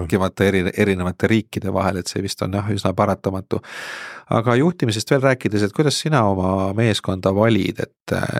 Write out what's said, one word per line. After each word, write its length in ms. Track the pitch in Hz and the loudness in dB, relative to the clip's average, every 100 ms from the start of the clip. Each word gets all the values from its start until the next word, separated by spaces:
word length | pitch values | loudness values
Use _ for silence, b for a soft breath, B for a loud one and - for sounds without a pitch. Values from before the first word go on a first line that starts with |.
rääkimata 480 | 85 98 95 - 98 | 2 0 0 0 2
eri-, 160 | 95 90 - | 2 0 0
erinevate 480 | 101 92 90 87 98 | 0 0 -2 0 2
riikide 400 | 110 - - 95 | 2 0 -6 -4
vahel, 280 | 95 95 92 | -2 0 -2
et 80 | - | -4
see 140 | - 98 | -6 -6
vist 160 | - | -4
on 160 | 98 101 | -4 -2
jah, 80 | 101 101 | -2 -2
üsna 160 | 101 | -2
paratamatu. 720 | 92 101 95 101 95 - - B B B B B B - 113 | 0 0 0 -4 -6 -4 -6 B B B B B B -2 0
Aga 200 | 113 120 | 2 2
juhtimisest 540 | 160 175 127 107 - | 2 0 -2 -2 0
veel 80 | 143 | 2
rääkides, 420 | 135 127 107 104 | 2 2 0 0
et 100 | 104 | 0
kuidas 260 | - 151 - | 0 0 0
sina 220 | 156 147 107 | 0 2 2
oma 460 | 95 92 95 95 101 | 2 0 0 0 2
meeskonda 560 | 117 101 - 95 95 98 | 2 2 -2 0 2 4
valid, 480 | 113 107 95 - - | 4 4 0 -2 -8
et, 300 | _ - 92 - | _ -4 -2 -2